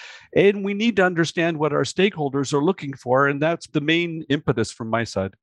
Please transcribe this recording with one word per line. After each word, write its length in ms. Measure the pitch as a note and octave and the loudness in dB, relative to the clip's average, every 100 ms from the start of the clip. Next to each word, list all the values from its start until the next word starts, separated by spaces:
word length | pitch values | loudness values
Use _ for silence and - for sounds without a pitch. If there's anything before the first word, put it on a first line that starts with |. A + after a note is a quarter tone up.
| - - - | -20 -20 -2
and 300 | - F#3+ G#3 | 4 4 4
we 100 | G3 | -2
need 220 | G3+ A#3 G3 | 0 0 4
to 80 | |
understand 540 | F#3 E3 E3 - E3+ D#3 | 2 2 0 0 -2 0
what 140 | D3+ | 0
our 120 | D3 | 0
stakeholders 680 | C#3 - G3+ D#3+ C#3+ C3+ C3 | -2 0 0 0 -4 -2 0
are 120 | D3 | 0
looking 300 | D#3 F#3+ D3 | 0 0 -6
for. 340 | C3+ A#2+ B2+ C#3+ | -8 -2 0 2
And 120 | C#3+ | 2
that's 280 | D#3 E3+ - | -2 -2 -4
the 120 | D#3 | -4
main 440 | D3 E3 E3+ D#3+ - | 0 0 0 -4 -4
impetus 440 | C#3+ D#3 A#2+ A2 | -2 0 -2 -2
from 160 | - A2+ | -6 -4
my 140 | A2+ | -2
side. 300 | A2+ - F#2+ - | -2 -4 -4 -6